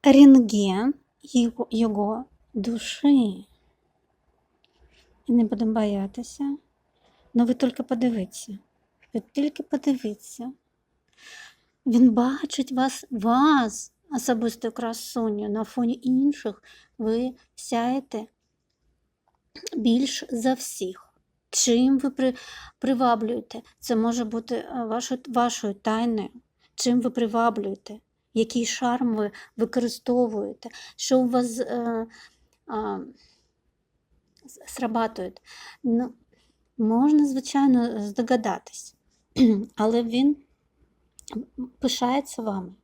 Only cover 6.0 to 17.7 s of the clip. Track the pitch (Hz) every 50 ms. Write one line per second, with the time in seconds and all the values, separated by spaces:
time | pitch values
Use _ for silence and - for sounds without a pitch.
6 | 196 196 - - 233 - - - 285 277 277 302 _ _ _ _ _ _ _ _
7 | _ _ _ _ _ _ - 233 240 233 254 247 277 247 247 - 254 - 262 226
8 | 254 247 226 214 185 - - - - - 196 196 _ _ _ _ _ _ _ _
9 | _ _ - 226 - _ _ 285 285 302 - - 294 _ - 285 - 294 269 247
10 | - 214 208 - - - - - 233 254 269 _ _ _ _ _ _ _ _ _
11 | _ _ _ _ - - - - - - _ _ _ _ _ _ _ 269 226 240
12 | 254 247 214 240 240 254 269 277 - 285 - - 254 - 269 247 262 269 - -
13 | - _ 262 220 196 233 233 254 285 311 302 269 240 208 - - - - _ _
14 | _ _ 302 247 - 277 247 220 233 233 226 - - 226 226 - 233 226 233 233
15 | - - - 247 226 220 208 208 214 208 202 220 220 - - 254 240 233 240 -
16 | - 254 254 262 277 294 285 - - 220 - - _ - - - _ _ _ -
17 | 220 220 220 233 254 254 254 _ _ _ _ - - -